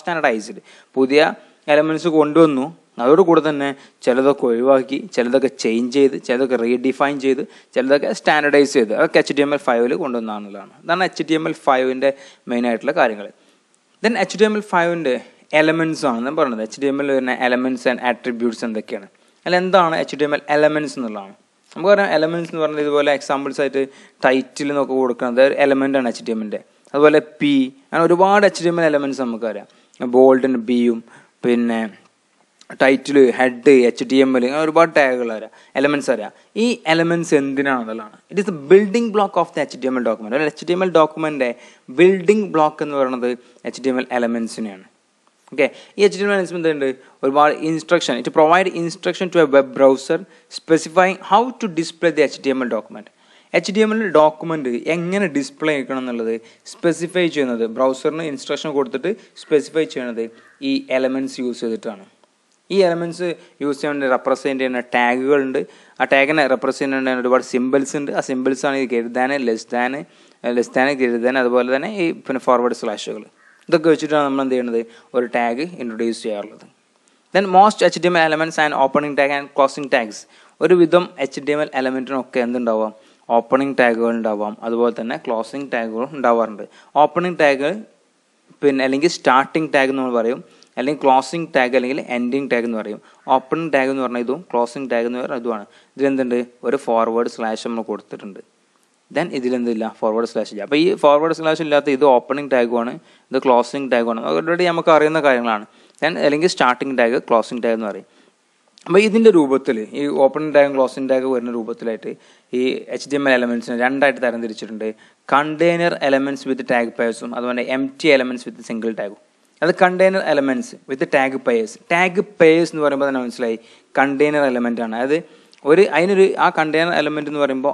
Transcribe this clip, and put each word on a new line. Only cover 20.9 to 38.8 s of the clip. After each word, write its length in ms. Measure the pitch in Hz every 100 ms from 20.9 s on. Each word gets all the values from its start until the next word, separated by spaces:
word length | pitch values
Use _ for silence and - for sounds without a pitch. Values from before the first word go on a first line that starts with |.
| 139
എന്നുള്ളതാണ്. 340 | 117 104 98 104 _ _ _
നമുക്കറിയാം 360 | 147 185 202 202 156
elements 360 | 160 170 165
എന്ന് 100 | 165
പറഞ്ഞാൽ 180 | 156 151
ഇതുപോലെ 280 | 147 143 147 139
examples 420 | - 139 139 135
ആയിട്ട് 180 | 139 139 135 - - _ 135
title 420 | 131 127 - 143
എന്നൊക്കെ 220 | 143 131 131
കൊടുക്കുന്നത് 400 | 127 120 127 120 139
ഒരു 60 | 139 143
എലമെന്റ് 320 | 135 139 135
ആണ് 80 | 120
എച്ച് 120 | - -
ടി 40 | 110
എം 60 |
എല്ലിൻ്റെ. 180 | 107 101 - _ _
അതുപോലെ 260 | 139 151 151 151 -
P, 140 | 143 135 131 - _
അങ്ങനെ 140 | 151 165
ഒരുപാട് 380 | 175 190 208 196
H 120 | 185 170
T 40 |
M 80 | 170
L 40 | 165
elements 300 | 147 139 131 123
നമുക്കറിയാം. 420 | 113 110 101 - _ _ - 127 123
Bold 300 | 131 131 135
and 100 | 123 113
ബിയും 300 | 123 120 113 113 - _ _ 123
പിന്നെ 340 | 120 120 113 110 - _ _ _ _ _ _ - -
title, 360 | 135 131 - 143 127 110
head, 360 | 127 120 147 135 120
H 160 | - 123
T 60 | 135 131
M 40 | 127
L, 60 | 123
അങ്ങനെ 140 | 147 156
ഒരുപാട് 240 | 160 165 156
ടാഗുകൾ 300 | 135 127 117 110
അറിയാം, 140 | 107 - _ 139
Elements 320 | 143 147 135 113
അറിയാം. 160 | 104 - _ 208
ഈ 40 | 240 - 160
elements 400 | 165 170 170 165 147
എന്തിനാണെന്നുള്ളതാണ്. 760 | 139 135 139 127 110 110 107 - _
It 60 | 175
is 40 | 196
the 60 | 156 139
building 380 | 196